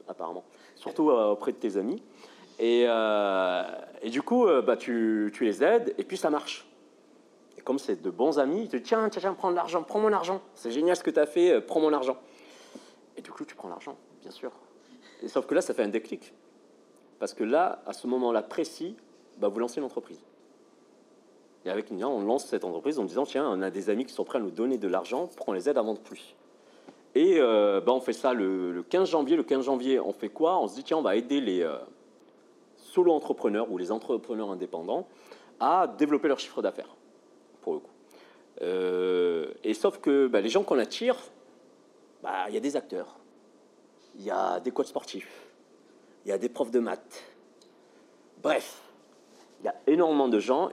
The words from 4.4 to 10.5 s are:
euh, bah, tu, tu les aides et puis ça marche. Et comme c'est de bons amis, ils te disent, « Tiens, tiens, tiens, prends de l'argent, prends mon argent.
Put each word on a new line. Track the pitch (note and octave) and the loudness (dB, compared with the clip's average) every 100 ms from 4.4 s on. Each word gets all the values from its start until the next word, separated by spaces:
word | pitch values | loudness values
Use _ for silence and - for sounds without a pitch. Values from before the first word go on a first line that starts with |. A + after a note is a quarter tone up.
| G#3+ | 6
euh, | C3+ | 4
bah, | A#2+ A#2 | 4 0
tu, | - A#2 A2 G#2+ G#2 | 0 0 2 2 -2
tu | - A#2 | 0 0
les | G2 | 2
aides | D#3 A#3 A3+ - | 4 4 2 -4
et | |
puis | - F#3 | -6 -4
ça | D#3+ | -2
marche. | D3 - - - - - _ _ _ _ _ _ - | -2 -4 -12 -16 -20 -20 _ _ _ _ _ _ -8
Et | |
comme | - C#3 | -4 -2
c'est | - F#2 | -4 -4
de | F#2+ | -4
bons | F2 C#3+ D3 | 0 2 2
amis, | C3+ F#3+ | 0 0
ils | A3 | -4
te | - | -6
disent, « | - | 0
Tiens, | A3 A3 | 0 0
tiens, | F#3+ | -2
tiens, | F#3+ | -4
prends | F3+ F#3+ | -2 -2
de | F3 | 0
l'argent, | E3+ E3+ | 0 -2
prends | D#3 G#3 | -2 0
mon | G#3+ | 2
argent. | G3+ E3+ F#3+ - | 2 0 -4 -8